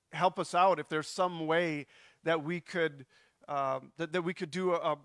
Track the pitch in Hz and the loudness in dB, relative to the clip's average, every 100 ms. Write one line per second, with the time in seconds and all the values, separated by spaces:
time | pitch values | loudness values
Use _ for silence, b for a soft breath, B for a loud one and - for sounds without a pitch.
0 | - 151 180 185 165 180 190 165 147 156 | -12 0 0 2 -2 4 4 4 0 -4
1 | 147 - 180 170 160 160 170 147 135 b | -4 0 0 0 0 2 2 -2 -8 b
2 | b b 160 165 147 175 - 180 160 143 | b b -2 0 -2 -6 -4 0 0 -2
3 | 131 b b b - 143 135 131 131 - | -20 b b b -6 -2 0 -2 -6 -8
4 | 165 180 175 - 170 170 185 170 165 147 | -2 0 0 -4 -6 -2 0 2 0 -2